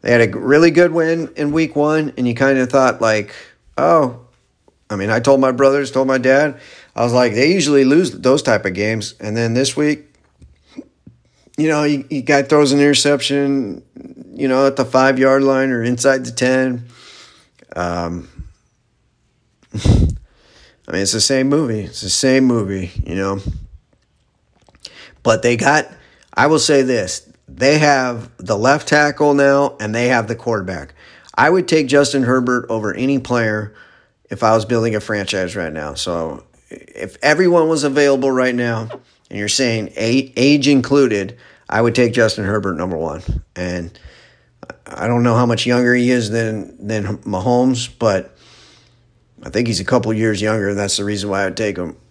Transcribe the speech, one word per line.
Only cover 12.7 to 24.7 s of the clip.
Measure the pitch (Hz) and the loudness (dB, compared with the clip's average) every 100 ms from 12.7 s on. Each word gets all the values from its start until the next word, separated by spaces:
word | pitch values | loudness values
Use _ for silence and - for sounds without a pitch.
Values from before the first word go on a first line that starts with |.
an | 143 | 4
interception, | 143 139 143 143 - 143 139 139 110 85 _ - - - - | 4 4 2 0 0 -2 0 -2 -4 -10 _ -20 -20 -20 -20
you | - 135 | -6 0
know, | 131 139 | 2 2
at | 135 | 2
the | 123 | 0
five-yard | 131 135 131 135 135 | 2 2 4 4 4
line | 135 135 135 | 2 2 0
or | 120 | -2
inside | 117 123 135 135 | -2 0 2 0
the | 123 | -2
ten. | 120 127 131 131 120 120 - - - - _ _ _ _ - | -4 0 0 0 -4 -12 -20 -20 -20 -20 _ _ _ _ -8
Um, | 87 87 85 87 - - - _ _ _ _ _ _ _ _ _ _ _ _ | -6 -4 -6 -8 -14 -20 -20 _ _ _ _ _ _ _ _ _ _ _ _
<laughs> | |
I | - - - - - - _ _ _ _ _ - | -4 0 2 2 -2 -12 _ _ _ _ _ -8
mean, | 90 | -4
it's | 98 | -2
the | 113 | -2
same | - 135 131 | 0 0 2
movie. | 147 139 107 | 0 0 -4
It's | 95 - | -8 -10
the | 95 | -6
same | - 135 131 | -2 2 2
movie, | 131 120 98 98 90 - | 2 0 -2 -6 -8 -8
you | - 90 | -6 -4
know. | 98 101 98 - - - _ _ _ _ _ _ _ _ _ | -4 -4 -8 -10 -14 -20 _ _ _ _ _ _ _ _ _